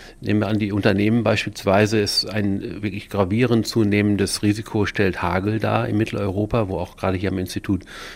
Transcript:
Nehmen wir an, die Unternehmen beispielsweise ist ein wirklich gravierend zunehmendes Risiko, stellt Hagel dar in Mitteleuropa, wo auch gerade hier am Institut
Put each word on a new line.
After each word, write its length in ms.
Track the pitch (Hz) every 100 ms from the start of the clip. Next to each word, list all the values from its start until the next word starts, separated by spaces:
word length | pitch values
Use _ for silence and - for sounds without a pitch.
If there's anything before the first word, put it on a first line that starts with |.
| - -
Nehmen 200 | - 107
wir 80 | 104
an, 100 | 107
die 140 | 104
Unternehmen 520 | 101 110 98 104 117
beispielsweise 760 | 110 107 107 - 101 98 107 110
ist 280 | 101 - 98
ein 540 | 104 101 98 95 98
wirklich 260 | 107 95 -
gravierend 600 | 101 92 107 127 117 107
zunehmendes 760 | 117 104 104 104 101 95 -
Risiko, 460 | 104 104 - 110 98
stellt 340 | - 95 85
Hagel 380 | 87 92 101 107
dar 280 | 107 110 117
in 80 | 107
Mitteleuropa, 760 | 113 107 101 95 104 120 98
wo 100 | 85
auch 180 | 90 -
gerade 220 | 95 95
hier 100 | 95
am 80 | 92
Institut 460 | 92 98 - 92 - - -